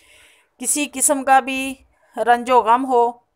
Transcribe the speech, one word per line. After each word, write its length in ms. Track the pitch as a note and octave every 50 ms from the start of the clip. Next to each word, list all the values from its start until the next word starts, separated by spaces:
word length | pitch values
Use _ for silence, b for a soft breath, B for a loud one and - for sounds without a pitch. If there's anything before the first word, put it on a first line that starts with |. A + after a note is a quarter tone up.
| b b b b b b b b b b b _
किसी 260 | B3 A#3 - D4+ D4 -
किस्म 340 | - C4+ C4 - D4+ C4+ C4
का 160 | C4+ C4+ C4+ B3
भी 360 | C4 C4+ C4 C4+ C4+ C4 - _ _ _ _ _ _ _
रंजो 440 | A#3+ A3 A3+ A#3+ A#3+ A#3+ B3 B3+ B3 G#3+
गम 200 | G#3+ A#3 B3+ C4+
हो, 400 | C4 B3+ A#3+ A#3+ A#3 A#3+ - _ _ _